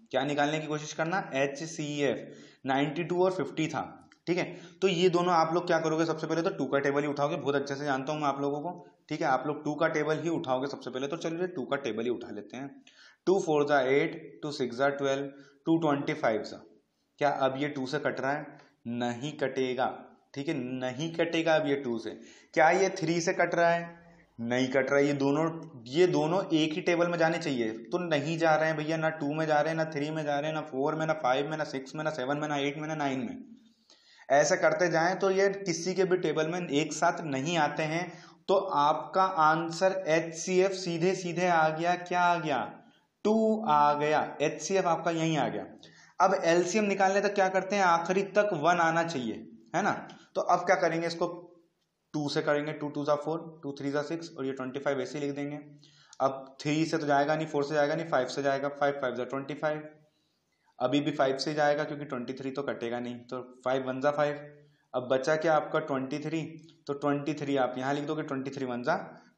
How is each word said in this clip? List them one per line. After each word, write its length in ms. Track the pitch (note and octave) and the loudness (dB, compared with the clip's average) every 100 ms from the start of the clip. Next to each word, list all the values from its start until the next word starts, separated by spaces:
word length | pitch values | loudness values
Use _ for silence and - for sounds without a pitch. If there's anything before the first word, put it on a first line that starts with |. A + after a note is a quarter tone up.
| - | -6
क्या 120 | B2+ C#3+ | -2 0
निकालने 340 | C#3+ C#3+ D#3 | 2 0 0
की 80 | D3+ | -4
कोशिश 260 | D3+ D3 | -6 -6
करना? 360 | - D#3+ F#3+ F#3+ C3+ | -4 -2 -2 -2 0
एचसीएफ़। 1300 | C#3+ C#3 D#3+ - D3 D3 C#3 G2+ - - - - C3+ | 0 -2 -8 -8 -6 0 0 0 -6 -16 -20 -10 -2
नाइंटी 360 | C3+ D3 D3 E3 | 0 0 -2 -2
टू 180 | F3 | 2
और 80 | F#3 | 2
फिफ्टी 340 | F3+ C#3 - D#3 | 2 -4 -4 -4
था, 160 | C3+ F#2 - - _ - | -4 -6 -10 -20 _ -4
ठीक 100 | F3+ | -2
है। 60 | - - - - | -2 -6 -18 -2
तो 60 | F#3+ | 0
ये 200 | E3+ F#3 | 4 4
दोनों 220 | E3+ F3 | 4 4
आप 200 | E3+ D#3+ | 4 4
लोग 140 | E3+ F3 | 2 2
क्या 120 | E3 | 2
करोगे? 260 | D#3+ D#3 D#3+ | 2 0 0
सबसे 220 | D#3 D#3 | -2 -2
पहले 140 | E3 | 0
तो 80 | F3+ | 0
टू 140 | E3 C3+ | -2 0
का 120 | C#3 | 0
टेबल 200 | C#3 C#3+ | 2 2
ही 60 | D3 | 0
उठाओगे, 280 | C#3+ C#3+ E3+ | 0 -2 -2
बहुत 180 | B2+ C#3+ | 0 0
अच्छे 200 | C#3 C#3 | -2 -4
से 100 | D3 | -2
जानता 280 | C3+ C3+ | -2 -2
हूँ 80 | D3+ | -2
मैं 60 | C#3+ | -2
आप 140 | C#3 | -2
लोगों 200 | C#3+ D3 | -2 -4
को, 240 | E3 F3+ - _ - | -6 -10 -16 _ -8
ठीक 120 | D3+ | -2
है। 60 | D#3+ | 0
आप 160 | C3 C#3+ | 0 0
लोग 160 | D3 | -4
टू 100 | D3 D3 | -4 0
का 120 | D#3+ | 0
टेबल 300 | D#3 D3+ D#3 | 2 0 0
ही 100 | E3 | -2
उठाओगे 360 | D#3 B2+ B2+ C#3 | -2 0 -2 -2
सबसे 220 | - - | -6 -8
पहले। 180 | B2+ C#3 | -6 -6
तो 100 | D#3+ | -4
चलिए 300 | E3 E3 F3+ | -6 -4 -6
टू 140 | D3+ | -6
का 140 | A#2+ C#3+ | -4 -4
टेबल 260 | C3 G#2+ | -2 -4
ही 60 | A#2+ | -2
उठा 220 | G#2 F2+ | -4 -6
लेते 260 | G#2 G2+ A#2+ | -12 -12 -12
हैं। 120 | C#3 - - - - _ - | -12 -14 -20 -20 -20 _ 0
टू 120 | F#3+ | 0
फ़ोर 260 | E3+ D3+ C#3+ | 2 2 4
जा 120 | C#3+ B2+ | 4 4
एट, 480 | C#3+ D#3+ - - - | 2 2 -4 -14 -12
टू 80 | D3+ | -8
सिक्स 240 | C#3+ A#2+ A#2 | -4 -4 0
जा 120 | C#3 | 0
ट्वेल्व, 340 | C#3 C#3 C#3 C#3 - - _ - | 0 0 0 -4 -10 -20 _ 0
टू 120 | E3 | 2
ट्वेंटी 340 | D#3 C#3 C3+ D3 | 2 0 0 0
फ़ाइव 260 | B2+ G#2+ | 0 0
जा। 180 | - F#2+ - - _ _ _ - | -2 -12 -18 -20 _ _ _ -2
क्या 100 | D3 - | 0 2
अब 140 | C3 C3 | 0 0
ये 100 | D3 | -4
टू 160 | C#3+ B2+ | -4 -4
से 120 | D3 | -2
कट 200 | C3+ B2+ | -2 -2
रहा 100 | C3 | -2
है? 140 | D3 D3 - - _ A#2 | -4 -6 -18 -20 _ -8
नहीं 420 | A#2+ A#2+ A#2 D3 C#3+ | -4 -4 -4 -8 -4
कटेगा, 520 | C3+ C3 B2+ B2 A2+ D#2 - - _ | -4 0 -2 0 -2 -4 -14 -20 _
ठीक 140 | C#3 C#3+ | -8 -6
है, 60 | D3 | -4
नहीं 560 | B2 B2+ B2+ B2 D#3+ | -4 -6 -6 -4 -6
कटेगा 420 | - E3 E3+ D#3+ D#3 | -2 -2 0 2 2
अब 120 | C#3+ | 2
ये 80 | C#3 | 0
टू 200 | B2 A2+ | -2 -4
से। 180 | A2 - - - - | -6 -10 -14 -20 -4
क्या 160 | E3+ D#3+ | 4 6
ये 180 | F#3 F#3+ - | 6 2 0
थ्री 220 | D#3 E3+ | -2 0
से 120 | E3 F3+ | 0 2
कट 200 | E3+ E3+ | 2 4
रहा 140 | E3+ | 4
है? 240 | E3+ E3+ - - - _ - | 2 -2 -12 -20 -20 _ -8
नहीं 280 | A#2 B2 B2+ | -2 0 2
कट 200 | C3+ B2+ | 2 4
रहा 100 | C#3+ | 4
है। 60 | D3 | 4
ये 80 | C#3+ | 4
दोनों, 340 | C#3 D3 D#3+ E3 - B2+ A#2 | 2 2 0 -4 -12 -16 -4
ये 200 | C#3+ F3+ | 4 4
दोनों 340 | D3 D3+ F#3 F#3+ | 4 2 0 2
एक 200 | D#3+ D#3 | 2 2
ही 80 | E3+ | 0
टेबल 240 | F3 E3+ F3 | 2 2 2
में 100 | E3+ | 2
जाने 200 | E3 E3+ | 2 2
चाहिए, 320 | E3 B2+ A2 | -2 0 -2
तो 280 | A2+ - F3 | -4 -4 -4
नहीं 380 | F3 D3 C#3+ E3 | 0 -2 0 2
जा 180 | E3 D#3 | 4 4
रहे 140 | D#3+ | 2
हैं 80 | D#3 | 0
भैया, 200 | D3+ D#3+ | -2 -2
ना 120 | D#3+ | -2
टू 220 | D#3 C#3+ | -2 -4
में 120 | D#3 D#3+ | -2 2
जा 120 | D3+ | 2
रहे 80 | D3+ | 2
हैं, 80 | E3 | 0
ना 80 | D#3+ | -2
थ्री 180 | D3 D3+ | -2 -4
में 120 | D#3+ | -4
जा 160 | D3 C#3+ | -2 -2
रहे 80 | C3+ | -2
हैं, 80 | D#3 | -4
ना 60 | |
फ़ोर 320 | D3 C3 D3 D#3 | -6 -2 -2 0
में, 100 | D#3+ | 0
ना 60 | D#3 | 2
फ़ाइव 340 | B2 C3+ D3 | 2 2 0
में, 80 | D#3 | -4
ना 60 | D3 | -4
सिक्स 300 | C3+ C3+ D#3 | -6 -8 -6
में, 80 | |
ना 60 | D#3 | -4
सेवन 260 | C#3+ B2+ D3 | -4 -2 -2
में, 100 | D3+ | -2
ना 100 | C#3+ | -2
एट 180 | C#3+ D3 | -2 -4
में, 100 | D3+ | -6
ना 80 | D#3 | -4
नाइन 220 | C#3+ C3 | -2 -2
में। 240 | A2 F2+ - - _ _ _ _ _ - - | -6 -8 -14 -20 _ _ _ _ _ -14 2
ऐसा 260 | C#3 D3+ F3+ | 4 4 4
करते 300 | E3 D#3 F3 | 4 4 2
जाएं 260 | D#3+ E3+ F#3 | 4 2 2
तो 120 | G3 | 2
ये 160 | F#3+ G3 G3 | 4 2 2
किसी 360 | F3+ E3 F3+ | -4 -4 -2
के 100 | F3+ F3+ | 0 2
भी 120 | F3+ | 2
टेबल 280 | E3 D3 D#3 | 2 0 0
में 120 | F3+ | -2
एक 320 | E3+ C#3 D#3 | 0 0 0
साथ 280 | - E3+ E3+ | 2 2 2
नहीं 340 | D#3+ C3 D3 F3 | -2 -2 0 2
आते 240 | D3 D3 D#3 | 2 0 -2
हैं। 260 | E3 F3+ - - - - | -2 -4 -10 -20 -8 0
तो 60 | F#3+ | 2
आपका 680 | - D3 D3 D3+ - F#3+ | 2 2 4 2 0 2
आंसर 800 | F#3+ D#3+ D#3 D#3+ E3 E3 F#3+ F#3+ D3+ | 2 6 6 6 0 0 2 2 2
एचसीएफ़ 680 | D#3+ E3 - - F3+ F#3+ | 2 0 -4 0 4 4
सीधे 400 | F#3+ F3 E3+ F3+ F#3 | 2 -4 0 0 0
सीधे 320 | F3 E3 F3+ | -2 0 2
आ 200 | E3+ D#3+ | 4 4
गया। 260 | D#3 E3+ F3+ | 2 0 0
क्या 240 | F3 F3+ | 0 2
आ 160 | F3 E3+ | 4 4
गया? 220 | D#3 B2+ G#2 - - _ _ _ G3+ | 2 0 -2 -8 -20 _ _ _ 0
टू 380 | A3 A3 G#3+ | 4 2 2
आ 300 | D3+ D3 D3 C#3+ | 4 6 6 4
गया। 260 | D3+ D3 A2+ - | 2 2 0 0
एचसीएफ़ 440 | D3+ D#3 - F#3+ F3 | -2 -2 -2 2 2
आपका 240 | E3 E3+ | 0 0
यहीं 240 | E3 D#3+ D#3 | 0 2 2
आ 100 | A#2 | 0
गया। 160 | G#2 F#2 - - - - - | -2 -8 -14 -20 -20 -10 2
अब 200 | F#3 F#3+ E3 | 2 4 4
एलसीएम 400 | E3+ F3 A3 G#3 | 4 4 2 2
निकालने 360 | G3 F#3+ G3 | 2 2 2
तक 120 | G3+ G3+ | 2 2
क्या 120 | F#3 | 2
करते 260 | F#3+ F#3+ G3+ | 2 0 2
हैं? 80 | |
आखिरी 400 | F#3 E3+ E3+ F#3 G3 | 4 4 2 0 0
तक 160 | G#3 G#3 D#3+ | 2 2 2
वन 240 | D#3 F3 | 2 4
आना 220 | E3 E3 E3 | 4 2 0
चाहिए, 280 | C#3 A#2 - - - - D#3+ | -2 -4 -6 -10 -20 -6 -2
है 80 | |
ना। 80 | G3 B2 - - - F#3 | 0 -2 -6 -18 -10 -4
तो 60 | |
अब 220 | - F3 - | 2 2 4
क्या 100 | F#3 | 4
करेंगे 300 | E3+ E3 E3 | 2 0 -4
इसको? 200 | E3+ E3+ - - - _ _ _ _ _ | -4 -4 -6 -16 -20 _ _ _ _ _
टू 140 | D3+ C#3+ | -6 -2
से 120 | D#3 | -2
करेंगे, 320 | D3+ D3 D3+ | 0 0 0
टू 160 | D3+ D3 | -4 -6
टू 140 | C#3+ C#3+ | -4 0
जा 100 | D3 | 0
फ़ोर, 420 | D#3 E3 E3 - | 0 -6 -6 -12
टू 80 | C#3+ | -10
थ्री 180 | C#3 C#3 | -6 -4
जा 100 | D3 | -2
सिक्स 260 | D3 E3 E3 | -2 -6 -8
और 160 | - C3+ | -8 -6
ये 60 | |
ट्वेंटी 260 | C3+ C3 C3+ | -6 -6 -4
फ़ाइव 220 | C#3+ C3 | -2 -2
ऐसे 180 | B2 D3 | -4 -4
ही 60 | C#3+ | -6
लिख 100 | C#3+ | -6
देंगे। 240 | C#3+ D3 - - - _ _ - | -8 -10 -14 -20 -20 _ _ -2
अब 360 | C3+ C3+ - - | -2 -2 -12 -8
थ्री 240 | D3 D#3 D#3+ | -2 0 0
से 120 | D#3+ | -2
तो 100 | D3 | 2
जाएगा 280 | C#3 D3 D#3 | 2 2 0
नहीं, 120 | D#3+ | -2
फ़ोर 160 | D3+ | -2
से 100 | C#3 | -2
जाएगा 220 | D3+ C#3+ D#3+ | 0 0 0
नहीं, 120 | E3 | 0
फ़ाइव 200 | C#3+ B2+ | 0 0
से 160 | C#3+ | -2
जाएगा, 260 | C#3 C#3 C#3+ | 0 0 -2
फ़ाइव, 220 | C#3+ C#3+ | -2 -2
फ़ाइव 220 | C#3 B2+ A#2 | 0 -4 -4
जा 80 | A#2+ | -6
ट्वेंटी 280 | C3+ C#3 D3 | -6 -6 -4
फ़ाइव। 260 | D#3 D3+ D3+ - _ _ _ _ _ _ _ - | -4 -4 -8 -18 _ _ _ _ _ _ _ -4
अभी 200 | B2+ C#3+ | 0 0
भी 100 | D3 | 0
फ़ाइव 240 | D3 C3+ C3+ | 2 0 0
से 160 | E3 | -2
जाएगा 300 | D3+ D3 D3 | 0 2 2
क्योंकि 220 | D3+ C#3+ C#3+ | -2 -6 -8
ट्वेंटी 280 | B2+ A#2+ | -6 -6
थ्री 180 | C3 C3 | -8 -6
तो 100 | C3+ | -6
कटेगा 360 | C3+ G#2 A#2 A#2+ | -4 -4 -4 -4
नहीं, 160 | A#2+ A#2+ | -6 -10
तो 240 | - C3 B2+ - B2+ | -10 -10 -10 -8 -2
फ़ाइव 220 | C3+ B2+ | -2 -2
वन 140 | C3 | -2
जा 100 | D3 | 0
फ़ाइव। 280 | D3 D3 C#3+ - - - _ _ | 2 0 -2 -10 -20 -20 _ _
अब 140 | B2+ B2 | -6 0
बचा 260 | C3 C#3+ D#3 | 0 2 2
क्या 180 | D#3+ D3+ | 4 2
आपका? 240 | - D3 | 2 -2
ट्वेंटी 380 | - C3+ C3 D3 | -2 -2 -4 -6
थ्री, 220 | D3+ D#3+ D#3 - - - - | -4 -6 -6 -10 -20 -14 -8
तो 60 | C#3+ | -4
ट्वेंटी 380 | D3 C#3+ C#3+ D3 | 0 0 -2 -4
थ्री 200 | C#3 C#3 | -2 0
आप 180 | B2+ C3 | 0 -2
यहाँ 160 | C3 | -2
लिख 100 | D3 D3 | -2 -2
दोगे, 180 | D#3 | -4
ट्वेंटी 280 | D3+ C3 C3+ | -4 -6 -6
थ्री 140 | C3+ B2+ | -6 -4
वन 180 | A#2+ | -4
जा 120 | B2 F#3 - - - | -2 -2 -4 -16 -20